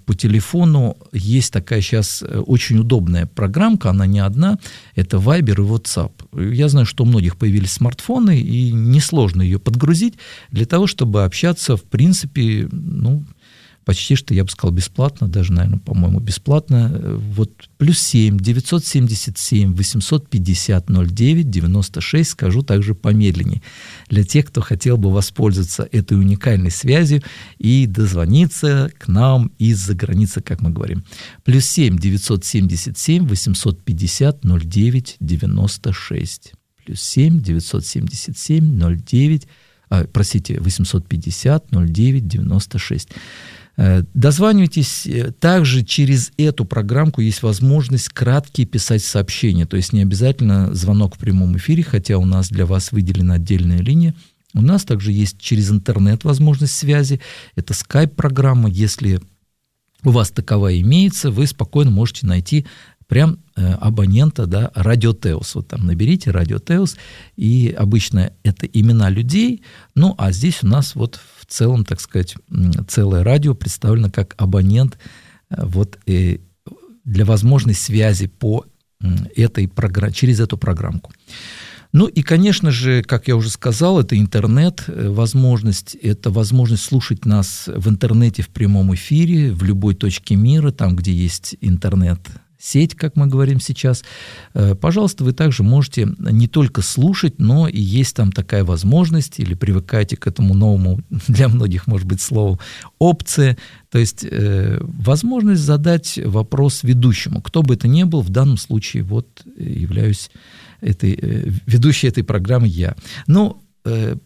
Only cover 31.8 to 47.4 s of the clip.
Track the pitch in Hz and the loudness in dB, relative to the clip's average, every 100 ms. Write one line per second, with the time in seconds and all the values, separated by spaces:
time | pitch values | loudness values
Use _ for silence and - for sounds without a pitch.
31.8 | 131 90 95 95 - 101 - 104 95 85 | 2 2 0 -2 -2 -4 -2 0 0 -2
32.8 | - - - 170 160 101 - 92 - 87 | -6 -8 -2 0 0 -2 -2 -2 -2 -4
33.8 | - 82 90 - 135 143 - 87 80 98 | -6 -4 -4 0 0 0 0 0 0 0
34.8 | 113 127 123 - 76 82 95 98 101 - | 0 0 -4 -10 -4 -2 -2 0 -2 -2
35.8 | - 92 - - 85 - - - _ _ | -6 -6 -6 -8 -8 -10 -20 -20 _ _
36.8 | - - - - 151 170 101 82 - 101 | -14 -12 -4 0 2 2 0 -4 -4 -6
37.8 | 92 - 107 - - - - 156 156 120 | -6 -6 -6 -8 -12 -12 -2 0 2 2
38.8 | 85 85 - 123 143 156 - _ _ _ | 0 -2 -2 0 2 0 -4 _ _ _
39.8 | _ 95 78 - 101 101 85 80 85 92 | _ -2 0 -2 0 -2 -4 -4 -4 -2
40.8 | 90 95 - 85 82 - - 156 - 87 | -2 -2 -2 -6 -6 -4 0 0 0 0
41.8 | 85 82 120 135 101 95 92 95 - - | 0 2 2 2 -2 -2 0 0 -2 -8
42.8 | - - - - - - - - - - | -6 -8 -8 -18 -20 -20 -20 -20 -14 0
43.8 | 95 92 82 - 127 147 214 208 180 - | 2 2 0 2 2 4 4 4 2 2
44.8 | 131 - - 120 120 - 165 185 147 127 | -2 -4 -6 -4 -6 0 2 4 4 2
45.8 | 113 - 139 135 - - 151 143 107 - | 0 0 2 2 -2 -2 -2 0 -4 -4
46.8 | 101 123 156 - 110 104 | -2 0 0 2 -2 0